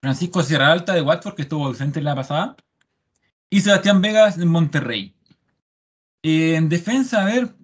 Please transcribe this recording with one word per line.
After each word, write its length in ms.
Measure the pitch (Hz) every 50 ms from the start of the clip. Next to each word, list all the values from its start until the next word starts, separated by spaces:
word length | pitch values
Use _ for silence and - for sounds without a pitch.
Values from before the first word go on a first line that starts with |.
Francisco 420 | - 135 131 - 175 175 - 180 156
Sierra 280 | 131 156 139 135 147
Alta, 220 | 165 175 170 - 185
de 80 | 170
Watford, 340 | 143 143 170 170 - 202 -
que 80 | - 143
estuvo 220 | - 160 151 143
ausente 340 | 135 120 - 135 147 143 156
en 60 | 143
la 100 | 147 143
pasada. 400 | 135 131 - 147 156 196 277 - _ _ _ _ _ _ _ _ _ _ _ _ _ _ _ _ _ _ -
Y 120 | 190 202
Sebastián 400 | 196 302 302 - - 202 202 190
Vegas, 360 | 185 214 214 214 214 208 175 165
de 80 | 175
Monterrey. 680 | 170 165 170 165 143 151 147 139 120 113 107 98 - _ _ _ _ _ _ _ _ _ _ _ _ _ _ _ _ _ _ _ _ _ _ -
Eh, 320 | 160 156 160 160 160 165
en 140 | 160 160 151
defensa, 520 | 165 175 170 208 240 269 262 254 240 208
a 40 | 196
ver, 300 | 196 226 254 247 - - _